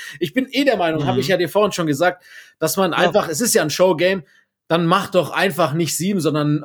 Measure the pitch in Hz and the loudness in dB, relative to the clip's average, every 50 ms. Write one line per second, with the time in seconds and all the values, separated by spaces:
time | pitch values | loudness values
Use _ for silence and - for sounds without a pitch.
0 | - - - - - - - 262 269 - - 262 285 277 226 196 175 165 160 151 | -18 -18 -10 -8 -6 -4 -2 -2 -4 -2 -2 0 2 2 2 2 0 0 0 0
1 | 143 135 - 196 175 165 190 170 180 156 - 202 214 190 - - 170 156 143 127 | 0 0 0 0 0 0 0 0 0 0 0 0 0 0 0 -2 -2 -2 0 0
2 | 170 180 180 - _ - - - - - _ - 156 156 - 196 190 175 131 127 | 0 0 0 -2 _ -20 -20 -20 -20 -20 _ -4 -4 -2 0 0 0 0 2 2
3 | 165 175 - 208 - - 156 139 240 208 - 202 160 147 - - 180 190 175 147 | 2 2 2 0 0 -2 -2 -2 0 2 2 2 2 0 2 2 2 2 4 2
4 | 175 185 196 190 - _ _ _ _ _ _ _ _ - 165 170 170 165 180 196 | 2 0 0 0 -4 _ _ _ _ _ _ _ _ -2 0 0 2 2 2 2
5 | 175 131 - 180 156 135 - 151 180 196 151 175 170 139 143 165 170 143 - - | 2 0 0 0 0 0 0 -2 -2 -2 0 0 -2 0 0 -2 -2 -2 -4 -4
6 | 160 196 208 185 151 160 143 151 147 147 147 151 - | -4 -2 -2 -2 0 0 0 0 0 0 0 -2 -2